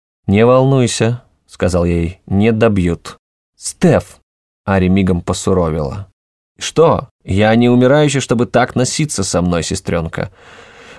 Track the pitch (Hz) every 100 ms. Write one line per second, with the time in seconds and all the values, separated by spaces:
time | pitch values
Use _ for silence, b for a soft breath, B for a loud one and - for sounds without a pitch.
0 | _ _ - 101 120 131 135 135 117 -
1 | 113 120 _ _ _ - 90 87 87 85
2 | 85 - - 98 110 110 113 98 87 80
3 | - - _ _ _ _ - - 175 101
4 | - - _ _ _ _ - 95 92 95
5 | 92 87 - 92 98 92 82 80 69 101
6 | - _ _ _ _ - - 147 160 98
7 | - _ - 95 107 117 120 123 127 147
8 | 147 135 - 120 120 117 123 - 127 -
9 | 147 - 95 87 87 85 78 92 - 87
10 | 82 - - B B B B B B